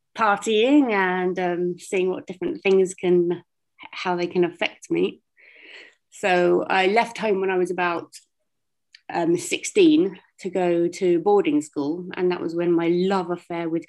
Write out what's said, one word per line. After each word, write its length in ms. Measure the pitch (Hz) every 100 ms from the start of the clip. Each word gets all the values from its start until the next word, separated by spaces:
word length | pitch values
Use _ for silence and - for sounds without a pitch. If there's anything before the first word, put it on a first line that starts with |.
| _ -
partying 760 | 220 202 226 214 240 294 254
and, 440 | 202 185 185 180 185
um, 400 | 180 175 180 175
seeing 320 | - 190 185
what 160 | 180 -
different 340 | 185 170 165
things 320 | 196 190 180
can, 500 | - 180 180 175 175 - _ _ _ -
how 240 | - 185 175
they 120 | 175
can 180 | 185 175
affect 440 | 170 - - -
me. 320 | 165 190 - _ _ - - - - - _ _
So 520 | - 202 180 175 180 -
I 180 | 190 190
left 300 | 220 226 -
home 240 | 214 190
when 80 | 190
I 60 | 185
was 140 | 180
about, 420 | 180 175 170 - - _ _ _ _ _ _ _ - -
um, 240 | 175 165 170
sixteen 800 | - - - 214 170 156 190 175 _ _
to 100 | 185
go 380 | 190 175 170 175
to 320 | 175 185 170
boarding 420 | 196 202 165 147
school, 460 | 147 151 143 175 180 -
and 160 | 180
that 100 | 175
was 140 | 170 165
when 160 | 175
my 160 | 170 170
love 420 | 175 190 196 170
affair 400 | 175 - 170 170
with 160 | 165